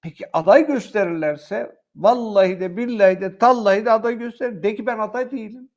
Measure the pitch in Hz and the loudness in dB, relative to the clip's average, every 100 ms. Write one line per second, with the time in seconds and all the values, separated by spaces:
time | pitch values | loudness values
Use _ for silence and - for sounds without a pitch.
0 | 170 - - - 165 247 311 277 - 214 | -18 -16 -6 -4 4 4 6 -2 -4 -2
1 | 180 170 151 147 - 208 240 _ _ - | -2 -2 -4 -4 -8 -10 -10 _ _ 0
2 | 180 247 226 196 185 185 185 175 240 226 | 2 2 0 2 2 0 -6 -6 -6 2
3 | 196 185 190 190 233 247 208 196 226 226 | 2 4 -6 2 2 4 2 0 2 0
4 | 233 233 233 226 247 202 185 214 226 226 | 0 -6 -8 -8 -8 -4 -4 -4 -6 -6
5 | 214 247 254 262 214 247 254 | -6 -6 -8 -8 -12 -16 -20